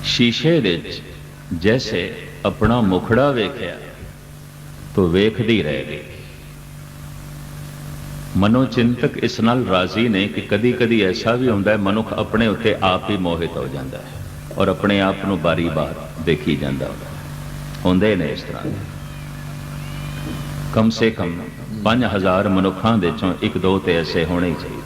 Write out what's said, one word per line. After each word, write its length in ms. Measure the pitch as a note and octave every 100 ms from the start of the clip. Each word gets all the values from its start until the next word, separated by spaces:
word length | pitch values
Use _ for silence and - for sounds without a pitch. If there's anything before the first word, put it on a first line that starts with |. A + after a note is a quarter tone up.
ਸ਼ੀਸ਼ੇ 580 | - - A#2+ A2+ D#3 E3+
ਦੇ 200 | A2 E2
ਵਿੱਚ 180 | - - - - - - -
ਜੈਸੇ 720 | E2+ F#2 B2 - F#2 F#2 - - - G3+
ਆਪਣਾ 360 | F#3+ G#2+ A#2+
ਮੁਖੜਾ 500 | G#2+ F2+ - A2+ C#3+
ਵੇਖਿਆ 440 | B2+ F#2+ G2 F2+ F2 - - - - - - - - - - - -
ਤੋ 120 | F2+
ਵੇਖਦੀ 560 | F2 G#2+ A2 A2 A2+
ਰਹਿ 220 | D2+ C2+ C2+
ਗਈ। 140 | D2+ - - - - - - - - - - - - - - - - - - - - - - - G2+
ਮਨੋਚਿੰਤਕ 800 | G2+ A#2+ C3 - A#2+ B2 - A2+
ਇਸ 220 | A2+ -
ਨਾਲ 260 | A2+ B2 G#2
ਰਾਜ਼ੀ 440 | F#2 F2+ G2 A#2+
ਨੇ 180 | G2 G2+
ਕਿ 140 | -
ਕਦੀ-ਕਦੀ 600 | G2 G#2 A#2+ B2 A#2 A2+
ਐਸਾ 320 | F#2+ F2+ A2
ਵੀ 160 | A#2+ B2+
ਹੁੰਦਾ 220 | G#2 G2
ਹੈ 60 | G#2+
ਮਨੁੱਖ 360 | G2 G#2 A2
ਆਪਣੇ 340 | - A2 A2 A#2
ਉੱਤੇ 280 | F#2+ A2+ -
ਆਪ 260 | F#2+ F#2 -
ਹੀ 80 | G2+
ਮੋਹਿਤ 340 | F2 E2 E2
ਹੋ 160 | E2 C2
ਜਾਂਦਾ 300 | C2+ C2 -
ਹੈ 60 | - - - - - -
ਔਰ 100 | F#2+
ਆਪਣੇ 340 | F#2 G#2 G2+
ਆਪ 240 | F#2+ G2 G2
ਨੂੰ 160 | F#2
ਬਾਰੀ 280 | E2 D#2+ E2+
ਬਾਰ 260 | D2+ D2 D#2 D2+ -
ਦੇਖੀ 320 | D#2+ D2+ - D2
ਜਾਂਦਾ 300 | C#2+ C2+ C2
ਹੁੰਦਾ। 200 | G1+ - - - - - - - - F2+
ਹੁੰਦੇ 300 | F#2 G#2+ G2
ਨੇ 100 | D2+
ਇਸ 160 | -
ਤਰ੍ਹਾਂ 220 | - -
ਦੇ। 80 | - - - - - - - - - - - - - - - - - - - - -
ਕਮ 160 | A2+ A2
ਸੇ 220 | A2 A2+
ਕਮ 300 | A2 F2 E2+ - - - A2
ਪੰਜ 220 | G#2+ A#2+ A2+
ਹਜ਼ਾਰ 440 | G2+ F#2+ F#2 G2+
ਮਨੁੱਖਾਂ 480 | F#2+ F#2+ F#2 A2+ A2+
ਦੇ 140 | F2 D#2
ਚੋਂ 140 | F#2+ E2
ਇੱਕ 160 | G#2 F#2
ਦੋ 220 | F#2 F#2+
ਤੇ 160 | F2+ E2+
ਐਸੇ 300 | D#2+ F2+ E2
ਹੋਣੇ 240 | F2 F2
ਹੀ 40 |
ਚਾਹੀਦੇ 280 | D2+ - A#1+